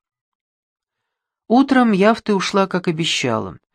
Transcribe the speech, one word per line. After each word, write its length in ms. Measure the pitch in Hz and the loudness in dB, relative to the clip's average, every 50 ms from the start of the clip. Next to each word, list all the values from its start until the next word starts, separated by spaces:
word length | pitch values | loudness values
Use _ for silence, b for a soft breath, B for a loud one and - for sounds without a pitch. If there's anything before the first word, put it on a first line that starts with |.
| _ _ _ _ _ _ _ _ _ _ _ _ _ _ _ _ _ _ _ _ _ _ _ _ _ _ _ _ _ - | _ _ _ _ _ _ _ _ _ _ _ _ _ _ _ _ _ _ _ _ _ _ _ _ _ _ _ _ _ 0
Утром 420 | 220 262 262 269 269 254 247 226 | 2 2 2 4 2 2 4 2
Яфты 420 | 208 180 196 220 233 - - - 208 | 2 4 4 2 2 0 -2 -2 -2
ушла, 340 | 190 - - - 196 190 | -2 -2 -2 0 0 -2
как 200 | 190 - 180 180 | 0 -2 -4 -4
обещала. 720 | 185 165 156 165 - - - - 123 113 110 101 92 67 - _ _ | -4 -4 -4 -4 -4 -4 -4 -2 -2 -2 -2 -4 -8 -14 -18 _ _